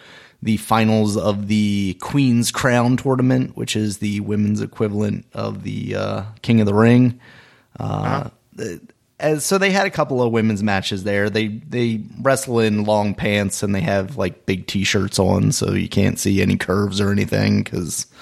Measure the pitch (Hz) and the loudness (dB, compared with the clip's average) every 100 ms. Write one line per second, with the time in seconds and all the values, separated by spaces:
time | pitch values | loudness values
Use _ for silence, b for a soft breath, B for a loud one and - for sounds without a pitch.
0 | B B B B 110 107 - 113 110 110 | B B B B -2 -2 2 2 4 4
1 | 104 104 98 101 101 107 104 101 98 87 | 2 0 0 -2 0 0 2 0 -2 -4
2 | - 143 135 120 113 - 131 120 120 127 | -4 0 2 2 0 0 2 2 2 2
3 | 139 127 127 131 127 - - 107 107 98 | 0 2 2 2 0 -6 -4 -2 -2 -2
4 | 104 104 101 104 104 107 107 - 110 101 | -4 -4 -2 0 0 0 -4 -4 -2 -2
5 | 107 - - 104 107 101 101 101 104 101 | -2 -4 -8 -8 -8 -8 -8 -8 -6 -4
6 | 101 104 104 - - 113 104 101 117 123 | -4 -6 -10 -8 2 4 4 4 6 6
7 | 123 120 B B B B B - 107 - | 4 2 B B B B B -10 -6 -4
8 | 104 139 - - _ - 113 85 - _ | -2 -4 -6 -14 _ -12 -12 -12 -16 _
9 | _ - 151 151 - 196 196 190 196 - | _ -6 -2 -2 0 0 2 2 0 0
10 | 143 127 120 113 110 104 104 98 - 98 | -2 0 2 2 2 2 0 0 -2 -4
11 | 101 101 104 107 110 110 - 120 120 110 | -2 0 0 0 -2 -4 -6 -2 -2 -2
12 | - 110 131 131 - 117 110 104 104 107 | -6 -4 0 0 0 2 2 2 2 0
13 | 104 92 104 104 98 - 101 98 87 98 | 0 -2 -2 0 0 -2 -2 -2 0 -2
14 | 95 120 95 - - 95 - 101 95 104 | -2 -4 -6 -4 -4 -4 -4 -2 0 0
15 | 95 - 95 95 104 - 98 98 95 98 | 0 0 2 4 2 0 -2 -2 -2 0
16 | 98 - 101 98 95 95 - 95 101 98 | 0 0 0 0 2 0 0 0 0 0
17 | 101 101 101 104 104 104 101 - 85 - | 0 0 0 0 2 0 -2 -4 -6 -8
18 | - B | -10 B